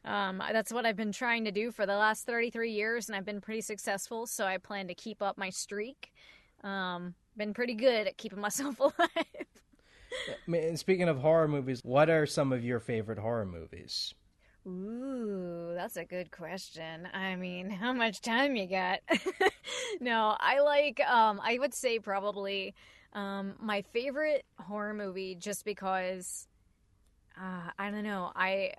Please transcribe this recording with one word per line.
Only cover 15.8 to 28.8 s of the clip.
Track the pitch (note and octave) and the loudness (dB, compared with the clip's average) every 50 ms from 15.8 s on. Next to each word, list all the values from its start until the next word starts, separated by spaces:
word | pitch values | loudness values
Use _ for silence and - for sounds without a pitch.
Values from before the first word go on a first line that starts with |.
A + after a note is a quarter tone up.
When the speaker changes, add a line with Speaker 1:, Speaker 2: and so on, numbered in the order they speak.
| F3+ A3+ - B3+ | -6 -6 -6 -8
Speaker 1:
a | E3+ | -8
good | - F3 F3+ F3+ - | -6 -6 -6 -6 -8
question. | - - F3 D#3+ F#3 F#3+ - - - D#3+ D#3+ D#3+ E3 D#3+ F3 F#3 - | -10 -12 -10 -8 -8 -10 -10 -12 -12 -12 -10 -10 -10 -10 -10 -8 -6
I | F#3+ F#3+ F#3+ F#3 | -6 -4 -4 -4
mean, | F3+ F#3 F3+ F3+ F3+ F#3 G3+ | -4 -4 -6 -6 -6 -6 -6
<laughs> | |
how | G#3 F3+ A3 B3 B3+ | -6 -4 -2 -2 0
much | B3 A#3 A3+ F#3 - | 2 2 0 0 -2
time | - A#3+ A3+ A#3+ C#4 C#4+ C4+ | -4 0 2 2 2 2 2
you | A3 F#3+ F3+ | 0 -2 0
got? | F#3+ F#3+ F#3 F#3 F#3+ - - | 0 0 0 0 0 -2 0
<laughs> | - E4 - - F#4+ - - F#4 F#4 - - - - - C#5+ B4+ A#4+ G#4+ F4 | 0 0 0 0 -2 0 2 2 2 2 0 -6 -8 -6 -6 -4 -4 -6 -4
No, | A#3+ B3 A#3 A3+ A3 G#3+ G#3+ - | -2 0 2 4 4 4 2 4
I | - F3+ B3+ C#4 | 4 4 6 6
like, | C#4+ D4 D4 C#4+ D4 D4 A3+ - | 6 8 8 6 4 4 2 2
um, | - - B3 A#3 A3 A3 G#3 G3 | 2 6 6 8 8 6 4 2
I | - A3 A#3 B3 | 0 0 0 2
would | C4+ C#4+ - | 0 -2 -2
say | - - B3 A#3 A3+ | -2 0 0 0 0
probably, | G3+ A3 G3 G3 F#3+ G#3 G3+ G3+ G3 G3 G3 G3 F#3+ G3 - - - - - - - _ - | 0 0 -2 0 0 -2 -2 -2 -2 -2 -2 -2 -2 -4 -8 -14 -20 -20 -20 -20 -20 _ -8
um, | G#3 G3+ G3 G3 G3 G3 G3 F#3+ - | -6 -4 -4 -4 -4 -4 -6 -6 -6
my | G#3 G#3+ G#3 G3+ G3 | -2 0 0 0 -2
favorite | - - A#3 B3 C#4+ B3+ D4 D#4 D4+ D4 C4 - _ _ - | -2 -2 -2 -2 0 0 0 2 2 2 2 0 _ _ -16
horror | F3+ F3 G#3 G#3+ G#3 G#3 G#3+ | -12 -8 -6 -6 -4 -4 -4
movie | G#3 G3+ F#3+ F3+ F#3+ F#3+ F#3 F#3 | -4 -6 -6 -6 -6 -6 -6 -8
just | F3 - G#3 G3 - - | -8 -6 -6 -6 -6 -6
because, | G#3+ G3+ - G3 F#3+ F#3+ F#3+ F#3 F#3 F#3+ F#3 F3+ - - - - - _ _ _ _ _ _ _ _ _ _ _ _ _ _ _ _ - - | -6 -6 -4 -2 -2 0 0 0 -2 -4 -6 -8 -10 -10 -12 -12 -16 _ _ _ _ _ _ _ _ _ _ _ _ _ _ _ _ -16 -12
uh, | F#3 F#3+ F#3 F3+ E3+ E3+ - - | -10 -8 -8 -8 -8 -8 -6 -6
I | G3 G#3 | -4 -4
don't | G3+ G#3+ G#3 | -4 -4 -4
know, | G#3+ G3+ F#3+ F3+ - - | -2 -2 -2 -4 -4 0
I, | - F#3 F#3+ F#3+ G3 F#3+ - - - | 0 2 2 4 2 0 -2 -4 -8